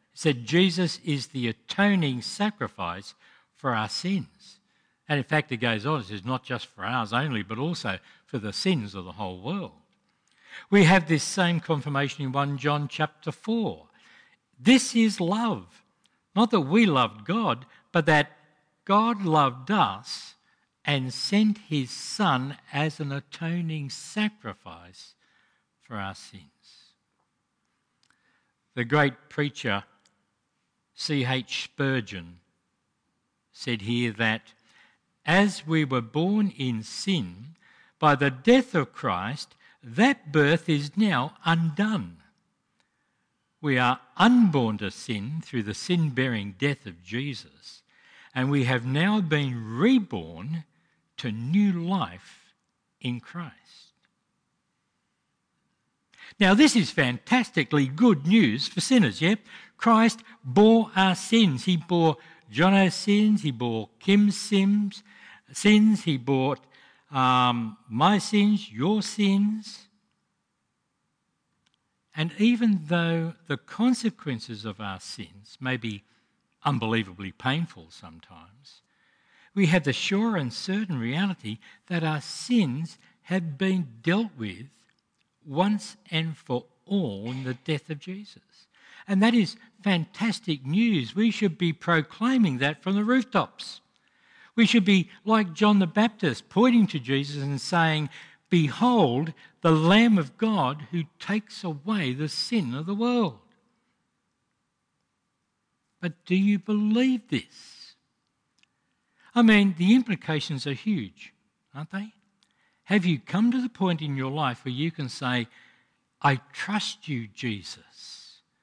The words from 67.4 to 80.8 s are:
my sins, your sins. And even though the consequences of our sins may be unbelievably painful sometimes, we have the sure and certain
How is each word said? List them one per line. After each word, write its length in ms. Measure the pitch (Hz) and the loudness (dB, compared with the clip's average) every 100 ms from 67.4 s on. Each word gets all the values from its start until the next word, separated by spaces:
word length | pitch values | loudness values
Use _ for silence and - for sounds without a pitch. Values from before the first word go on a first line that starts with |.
| 123 120 113 104 - | 4 0 -4 -10 -6
my 320 | 113 175 208 | 0 2 2
sins, 520 | - 208 208 208 - | 2 2 4 2 -2
your 300 | 110 165 214 | -4 -2 -2
sins. 840 | - - 196 196 208 214 208 - _ _ _ _ _ _ _ _ _ _ _ _ _ _ _ _ _ _ _ _ _ _ _ 156 | -2 0 2 2 0 -2 -10 -20 _ _ _ _ _ _ _ _ _ _ _ _ _ _ _ _ _ _ _ _ _ _ _ -6
And 180 | 170 | -6
even 520 | 196 226 233 226 190 151 | 0 2 2 2 0 0
though 500 | 175 170 165 165 - - | 0 0 -2 -4 -8 -8
the 100 | 143 | -8
consequences 1080 | - - 240 240 226 - 151 113 - 107 | -8 -2 0 0 -2 -6 -8 -8 -10 -12
of 160 | 110 98 | -12 -10
our 200 | 101 95 | -10 -12
sins 580 | - - 85 98 107 - | -14 -16 -18 -20 -20 -10
may 180 | 127 127 | -6 -4
be 260 | 113 101 _ _ _ _ _ _ | -6 -10 _ _ _ _ _ _
unbelievably 680 | 143 127 110 113 95 90 95 | -2 -2 0 0 -2 -10 -14
painful 580 | - 131 151 165 92 80 | -6 -4 -2 -4 -10 -20
sometimes, 920 | - 87 82 - 85 85 113 139 - _ _ _ _ _ _ _ 196 | -20 -20 -20 -20 -20 -20 _ -20 -20 _ _ _ _ _ _ _ 0
we 120 | 175 | 2
have 180 | 180 143 | 2 0
the 80 | |
sure 440 | 120 - 196 233 190 | -2 -2 -2 0 -2
and 160 | 127 | -4
certain 460 | - - 196 | -8 -6 -4